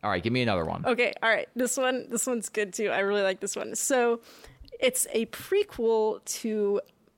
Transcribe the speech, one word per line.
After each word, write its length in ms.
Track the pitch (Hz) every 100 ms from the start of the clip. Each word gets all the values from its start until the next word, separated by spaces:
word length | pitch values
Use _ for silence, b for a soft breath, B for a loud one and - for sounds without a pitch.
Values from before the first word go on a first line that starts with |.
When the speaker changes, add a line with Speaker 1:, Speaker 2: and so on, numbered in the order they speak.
Speaker 1:
All 80 | 104
right, 120 | 92
give 100 | 110
me 80 | 127
another 220 | 120 95 80
one. 180 | 82
Speaker 2:
Okay, 300 | 254 240 247 -
all 80 | 226
right. 180 | 208 - -
This 200 | 247 -
one, 300 | 254 247 -
this 160 | 226 -
one's 220 | 240 -
good 240 | - 208
too. 140 | 202 208
I 80 | 127
really 240 | 196 208
like 180 | 190 190
this 140 | 208 214
one. 180 | 214 220
So 440 | - 262 240 233 B B B B B -
it's 260 | 254 254 -
a 140 | 220 226
prequel 1000 | - - 403 403 - 226 220 214 -
to 560 | - - 226 214 202 202 - _ _